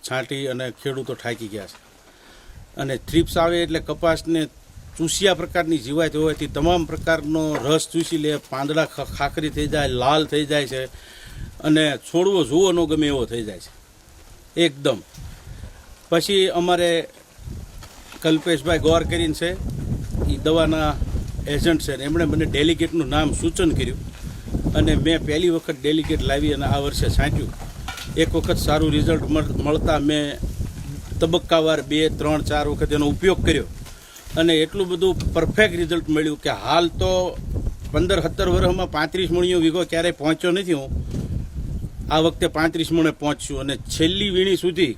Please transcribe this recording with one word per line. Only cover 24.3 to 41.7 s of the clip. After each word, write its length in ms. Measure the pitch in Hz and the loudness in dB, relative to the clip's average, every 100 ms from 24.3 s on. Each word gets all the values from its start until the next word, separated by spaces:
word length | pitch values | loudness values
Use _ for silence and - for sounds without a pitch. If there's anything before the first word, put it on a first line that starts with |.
| - - - - - | -12 -6 -4 0 2
અને 160 | 165 - | 4 4
મેં 240 | 156 160 151 | 2 0 0
પહેલી 240 | 151 175 | 2 2
વખત 280 | 165 - 139 | 2 -2 -2
ડેલિગેટ 400 | 143 156 147 151 | 0 0 0 0
લાવી 320 | 135 143 151 | 0 0 0
અને 120 | 139 135 | 0 0
આ 140 | 143 | 0
વર્ષે 280 | 143 - - | 0 0 2
છાંટ્યું. 440 | - 143 147 - - - - - - - 151 | 2 2 0 -2 -6 -12 -12 -12 -10 -4 0
એક 120 | 160 | 2
વખત 280 | 165 175 165 | 2 0 0
સારું 340 | 160 156 156 | 2 2 2
રિઝલ્ટ 340 | 147 - 160 131 | 2 2 2 0
મળ-, 260 | 156 143 - 147 | 0 0 -2 0
મળતા 340 | 151 156 151 | 0 2 0
મેં 260 | 143 151 143 - - - - - - - - - | 2 0 -2 -4 -6 -6 -8 -8 -10 -12 -8 -2
તબક્કાવાર 600 | 165 175 - 165 160 151 | 2 2 2 2 4 0
બે, 280 | 135 151 156 | 0 0 2
ત્રણ, 320 | - 151 151 | 0 0 0
ચાર 240 | 151 147 147 | 0 0 0
વખત 240 | 143 151 | 0 0
એનો 140 | 147 147 | 2 2
ઉપયોગ 320 | 135 190 - 165 | 2 2 4 2
કર્યો 220 | 147 107 - - - - - - 165 | 2 -2 -10 -16 -18 -20 -18 -6 2
અને 160 | 165 156 | 4 4
એટલું 240 | 160 202 180 | 2 0 -2
બધું 240 | 175 190 165 185 | 2 2 2 0
પરફેક્ટ 420 | 165 165 214 214 170 | 0 2 2 2 0
રિઝલ્ટ 320 | 160 170 147 | -2 -2 0
મળ્યું 320 | 151 156 147 | 0 0 -2
કે 80 | 147 | -4
હાલ 360 | 101 117 165 170 - | -4 0 2 2 0
તો 100 | 190 185 180 - - - - - - | 0 2 0 -4 -6 -4 -4 -6 -4
પંદર 280 | 151 180 185 | 0 2 2
સત્તર 280 | 165 - 185 | 0 0 2
વર્ષમાં 420 | 170 180 185 180 | 4 4 2 -2
પાંત્રીસ 400 | 151 156 185 165 | -2 -2 -2 0
મણીયો 280 | 175 180 180 | 2 2 2
વીઘો 260 | 165 175 165 | 2 2 0
ક્યારેય 340 | 165 170 160 | 0 0 0
પહોંચ્યો 300 | 151 226 180 | 0 0 0
નથી 260 | 185 180 147 | 0 0 -2
હું. 100 | 135 - - - - - - - - | -2 -6 -4 -6 -4 -4 -6 -6 -6